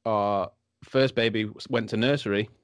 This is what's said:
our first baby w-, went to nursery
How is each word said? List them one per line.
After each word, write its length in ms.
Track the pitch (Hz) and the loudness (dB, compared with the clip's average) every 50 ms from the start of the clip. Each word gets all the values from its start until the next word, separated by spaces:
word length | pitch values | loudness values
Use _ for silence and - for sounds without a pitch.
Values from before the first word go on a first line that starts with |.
| - | -4
our 460 | 117 110 104 101 101 101 98 92 85 - _ _ _ _ _ - | -2 0 0 0 0 0 0 -2 -4 -8 _ _ _ _ _ -10
first 300 | - - 131 135 127 - | -4 0 2 2 2 2
baby 300 | 123 113 113 107 113 107 | 2 0 2 2 0 -2
w-, 160 | 104 113 - - - | -4 -6 -12 -8 -4
went 180 | 131 117 113 104 | -2 -2 -2 -2
to 60 | - | -2
nursery 520 | 107 120 131 143 139 - 107 101 101 113 - - _ | 0 2 2 2 0 0 0 0 0 -2 -2 -6 _